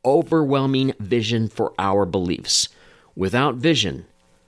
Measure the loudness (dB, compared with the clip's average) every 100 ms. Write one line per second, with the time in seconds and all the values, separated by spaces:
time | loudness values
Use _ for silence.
0 | 2 2 2 0 2 0 2 0 0 -2
1 | -2 0 0 -2 -2 -2 -4 -2 0 2
2 | 0 0 -2 -4 -2 -2 -2 _ -20 -20
3 | _ -6 -2 0 0 0 0 2 -2 -6
4 | -14 _ _ _